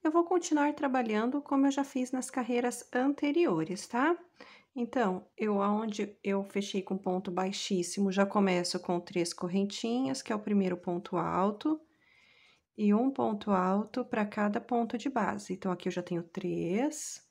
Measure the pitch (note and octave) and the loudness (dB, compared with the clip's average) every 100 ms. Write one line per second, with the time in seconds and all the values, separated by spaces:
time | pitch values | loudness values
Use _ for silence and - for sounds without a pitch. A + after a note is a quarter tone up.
0 | D#4+ D#4+ E4+ F4+ F4 D4+ D4 D4 C#4+ B3+ | 2 2 4 2 2 2 2 2 0 0
1 | A#3+ G#3+ A3+ C#4+ C#4+ C#4 C4+ C#4 C#4 C4 | 2 2 2 -2 0 4 4 4 -2 -2
2 | B3+ C4 B3 - A#3 A#3+ B3 A#3 - B3 | -2 -4 -4 -4 0 0 0 -4 -4 0
3 | C4 C#4+ D4 D4 E4+ E3+ D#3+ F3+ - A#3+ | 0 2 0 2 4 2 0 -4 -4 2
4 | C#4+ F4 - _ - - _ - A#3 C4 | 2 2 -4 _ -20 -20 _ -6 -4 0
5 | A3 F#3 - - G#3+ G3+ G3+ G#3 A3 G#3 | 0 0 -6 -6 0 2 2 2 0 -2
6 | G3+ - - G3 G3 G3+ G3+ G3 F#3 F#3+ | -4 -4 -2 -2 -2 -4 -2 -4 -2 -4
7 | G3 F#3 F#3+ F3+ F#3 G3 - F#3+ F3 - | 0 -2 -2 -2 -2 -2 -2 0 0 0
8 | G3 F#3 G3 G#3 G3 F3+ F3 F3+ - F3 | 0 2 2 4 4 2 0 -4 -2 -4
9 | F3 F#3+ E3 - F3+ F#3 G3+ - A3+ A#3+ | -2 -2 -2 -2 -2 0 -2 -4 -2 -2
10 | C4+ C4+ - G#3+ G#3 G#3 F#3+ F3+ - F3 | -2 -4 -4 -6 0 2 2 0 -2 -4
11 | - F3+ E3 E3+ G3 G#3 D4+ D#4 _ _ | -2 -2 0 2 0 0 -2 -2 _ _
12 | _ _ _ _ _ _ _ - G#3 G#3 | _ _ _ _ _ _ _ 0 4 4
13 | C4 C4+ A#3 G#3 G#3 F#3+ F#3 G3 G#3 - | 4 2 0 0 2 2 4 2 0 -4
14 | B3 - G#3 G#3 G#3 G#3 - A#3+ A3+ A#3+ | -2 0 -2 0 0 0 0 0 0 -2
15 | C#4+ C4 - - - F#3 G3 F3+ - F3+ | -2 0 -2 -2 -6 -6 -4 -2 -4 -6
16 | F3 F3 E3+ - F3+ E3+ E3+ F#3+ C#4+ D4+ | -4 -6 -6 -6 -4 -2 -2 0 -2 -4
17 | - - _ | -12 -14 _